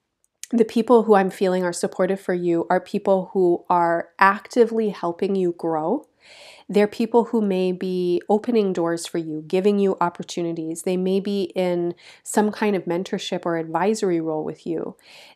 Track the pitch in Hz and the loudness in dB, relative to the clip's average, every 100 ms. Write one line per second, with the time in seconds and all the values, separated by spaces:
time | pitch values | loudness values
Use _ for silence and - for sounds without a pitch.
0 | _ _ _ _ - 233 220 233 220 233 | _ _ _ _ -2 0 2 0 4 4
1 | 220 196 190 - 190 185 175 175 190 - | 6 4 4 0 0 0 -2 -4 -6 -2
2 | 185 190 - 180 175 170 - 185 185 202 | -2 -2 -4 -2 0 0 0 -2 -2 -4
3 | 202 190 185 196 180 175 - 180 170 170 | 0 0 0 0 2 2 0 2 2 0
4 | - - 196 208 - 254 220 226 214 196 | -4 4 4 4 0 2 2 2 -2 -2
5 | 170 170 196 190 180 170 165 160 160 285 | -6 -2 -2 0 -2 -2 -4 -2 -2 -2
6 | - _ - - - - - 202 208 - | -4 _ -20 -20 -20 -20 -2 2 2 0
7 | 226 233 220 233 202 185 185 180 185 180 | 0 2 2 0 0 0 0 -2 -4 -2
8 | 180 175 - 208 247 226 196 180 170 170 | 0 0 0 0 2 0 2 0 -2 -2
9 | - 170 160 156 156 185 202 202 196 - | -6 -8 -6 -8 -2 0 2 2 2 0
10 | 175 - 180 - 170 165 160 165 190 185 | -2 -4 -10 -6 -6 -6 -8 -6 -4 -2
11 | 185 196 190 202 185 185 180 175 175 170 | 0 0 -2 -4 -4 -2 -2 0 -2 -6
12 | - - - 220 208 202 208 190 170 170 | -14 -20 -4 0 0 0 0 0 -2 -4
13 | 190 190 - 180 175 165 165 160 196 214 | -4 -6 -6 -6 -4 -4 -4 -2 0 0
14 | 196 170 160 156 151 156 - 160 - - | 0 0 -2 -4 -6 -8 -6 -6 -6 -10
15 | - - - | -20 -20 -20